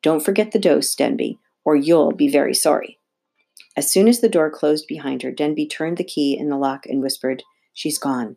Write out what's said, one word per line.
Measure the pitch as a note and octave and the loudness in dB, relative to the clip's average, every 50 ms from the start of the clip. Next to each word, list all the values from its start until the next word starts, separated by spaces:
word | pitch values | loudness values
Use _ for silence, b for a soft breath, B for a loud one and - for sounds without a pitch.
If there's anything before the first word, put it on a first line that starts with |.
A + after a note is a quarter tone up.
| - | 2
"Don't | D#3 D#3+ D#3 D3+ | 2 2 2 0
forget | - G3 G3+ G#3+ G#3+ - | 0 0 0 0 0 0
the | G#3 | 0
dose, | G3 F3+ D3 - - - - | 2 4 4 4 2 -2 -2
Denby, | - C#3 B2 A2+ A2+ - A2+ A#2 _ _ _ _ _ _ | -2 -2 -2 0 -2 -4 -4 -6 _ _ _ _ _ _
or | D#3 D#3 | 2 2
you'll | D3 C#3 D#3 E3+ E3 D3 D#3 - | 2 4 4 4 4 4 2 2
be | - D3+ C#3+ | 0 0 2
very | C#3 D3 C#3 C3 B2+ | 2 2 2 2 0
sorry." | - - D#3+ D3 - - - - _ _ _ _ _ _ _ _ _ _ _ _ B B B B | 0 2 2 2 2 -2 -6 -14 _ _ _ _ _ _ _ _ _ _ _ _ B B B B
As | - - - | -6 -4 0
soon | - F#3+ G3 A3+ | 2 4 6 6
as | A#3+ A#3 | 4 4
the | - A3 | 2 2
door | - F3 D#3 D#3 | 2 2 0 0
closed | D#3 - - D3+ D3+ D3+ D3+ | -2 -2 0 0 0 0 -2
behind | - - D#3 C#3 C#3 C3+ B2+ B2+ | -8 -12 -8 -6 -6 -6 -6 -6
her, | C3 | -8
Denby | B2+ - D3+ D3+ D#3 D3+ D3+ | -4 -2 -2 -2 -2 -2 -4
turned | D3+ - - D#3+ D#3+ E3+ E3+ | -6 -6 -6 -6 -6 -4 -4
the | F3 | -6
key | F3 - - D3 C#3 C#3 | -6 -4 -2 -2 0 -2
in | - C#3+ D3 | -2 -2 -4
the | C#3+ | -2
lock | C#3 C#3 C3+ C3+ C3+ - | -2 -2 -2 -4 -4 -8
and | - B2+ C3+ C3 | -6 -4 -4 -2
whispered, | C3+ C3+ - - C3 C3 B2+ - _ _ _ _ _ _ | -4 -6 -4 -4 -6 -6 -6 -8 _ _ _ _ _ _
"She's | - - - - - | -8 -8 -6 -6 -4
gone." | - C#3 C3+ B2 A#2 G#2+ A2 | -4 -4 -4 -4 -4 -6 -10